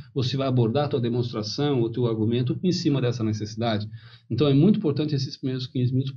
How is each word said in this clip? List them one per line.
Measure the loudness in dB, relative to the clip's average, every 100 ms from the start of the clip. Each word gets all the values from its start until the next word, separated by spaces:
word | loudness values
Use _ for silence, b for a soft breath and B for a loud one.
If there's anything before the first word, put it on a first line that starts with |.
| B
você | -4 -2 0
vai | 0
abordar | 2 2 2 0
a |
tua | 0
demonstração, | 0 -2 -2 -4 -6 -2 0 2
o | 0
teu | 0 0
argumento | 0 0 0 0 0
em | 0
cima | 0 0 2
dessa | 0 0
necessidade. | -2 -2 -6 -4 -2 -2 -4 B B B B
Então, | 0 4
é |
muito | 6 6 4
importante | 2 0 0
esses | -2 -4 -6
primeiros | -6 -6 -4
quinze | -2 0
minutos, | 0 -2